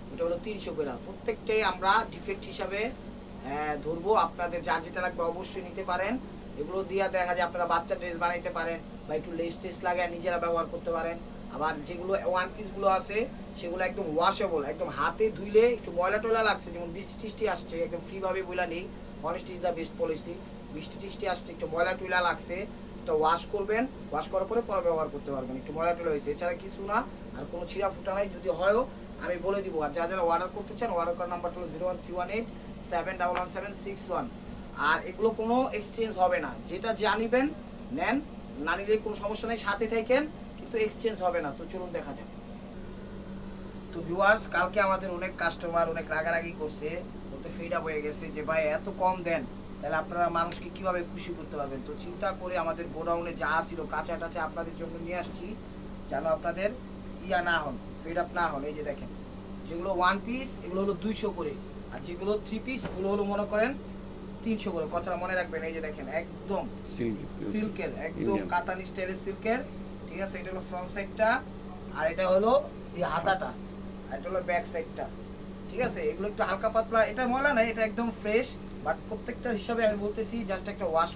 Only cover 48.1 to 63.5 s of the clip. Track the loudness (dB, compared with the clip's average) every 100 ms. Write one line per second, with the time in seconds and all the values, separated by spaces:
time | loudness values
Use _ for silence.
48.1 | -4 -6 -4 2 4 4 2 -2 4 4
49.1 | 4 2 0 0 -8 -10 -6 0 0 0
50.1 | 2 4 4 0 -2 -8 -4 0 0 -2
51.1 | -6 -6 -6 -6 -4 -4 -4 -6 -8 -8
52.1 | -2 -2 -2 -2 0 0 0 -4 -4 2
53.1 | 2 0 -2 2 2 0 -4 -4 -4 -2
54.1 | -4 -4 -2 -4 -2 -6 -6 -8 -6 -4
55.1 | -4 -4 -6 -8 -10 -10 -12 -10 -10 -4
56.1 | 0 2 2 0 0 0 -2 -10 -10 -10
57.1 | -8 0 2 4 2 2 -6 -8 -10 -4
58.1 | 0 0 2 2 2 -4 -4 -4 -4 -6
59.1 | -8 -10 -10 -10 -8 -6 -4 0 6 6
60.1 | 6 0 -4 -4 -8 -4 0 2 2 0
61.1 | 0 0 0 -4 -4 -8 -10 -10 -8 -6
62.1 | -4 0 0 0 -4 -2 -4 -4 -2 2
63.1 | 2 2 2 2